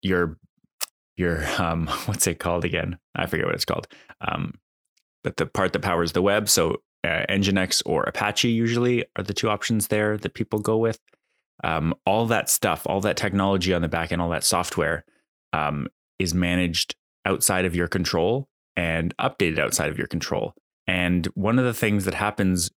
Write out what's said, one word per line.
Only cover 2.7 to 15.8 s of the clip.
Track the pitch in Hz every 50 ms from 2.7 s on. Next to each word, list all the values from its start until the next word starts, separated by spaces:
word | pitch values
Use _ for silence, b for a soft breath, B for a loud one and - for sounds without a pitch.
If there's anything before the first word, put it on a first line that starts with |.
| 98 85 - - 87 - _ _ _
I | - -
forget | - - 82 -
what | - -
it's | - -
called. | - - - - B B B B B B B
Um, | - - - - - - - - _ _ _ _ _ _ _ _ _ _ _ _ _
but | - -
the | - 80
part | - _ - 95 92
that | - 87
powers | 73 95 90 85 87 82
the | - 90
web. | 92 101 101 107 107 104
So, | - - 85 82 - - _ _ _ _ -
uh, | 85 82 - - -
Nginx | 101 98 101 98 98 95 92 90 - - -
or | - 80 71 -
Apache | - - - 104 104 104 - - 120
usually | 117 113 113 113 117 120 123 123 123 117 - _ _
are | - 98
the | 95 101
two | - - 113
options | 107 104 - - 117 107 101 -
there | 110 107 107 107 107
that | 104 - - _
people | - 110 _ - 107
go | 98 - 110
with. | 110 113 113 110 - _ _ _ _ _ _ _ _ _ _ _ _ -
Um, | 82 82 80 78 80 - - _
all | - 98 110 117
that | 113 117 101 - -
stuff, | - - - 101 82 - -
all | - 85 98
that | 98 104 -
technology | - - 104 92 101 95 98 98 95 90 92 90
on | 85
the | 82 82
back | - 82 82 82
end, | 87 85
all | 85 85
that | 85 76 -
software, | - - 87 90 - - - 76 76 82 76 - b b b b b _ _ _ _
um, | - 78 76 76 76 73